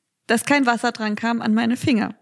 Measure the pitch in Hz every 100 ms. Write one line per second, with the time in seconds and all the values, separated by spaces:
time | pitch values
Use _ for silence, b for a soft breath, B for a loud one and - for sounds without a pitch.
0 | _ _ - 226 - 285 247 226 240 233
1 | 214 208 226 233 226 214 233 247 320 220
2 | - -